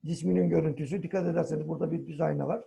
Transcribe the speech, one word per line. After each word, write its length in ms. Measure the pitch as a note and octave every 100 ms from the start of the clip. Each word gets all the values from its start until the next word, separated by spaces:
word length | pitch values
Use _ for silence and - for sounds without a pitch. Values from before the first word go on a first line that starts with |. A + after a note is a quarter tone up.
| D#3
cisminin 440 | E3+ E3 F3+ F3+
görüntüsü, 540 | E3+ D#3+ C#3+ C#3+ G3
dikkat 240 | F3 F#3+ F3+
ederseniz 400 | E3 C3+ D#3 D#3
burada 240 | D#3 E3
bir 160 | E3 C3+
düz 140 | D3
ayna 260 | D#3 D3 C#3
var. 160 | F#3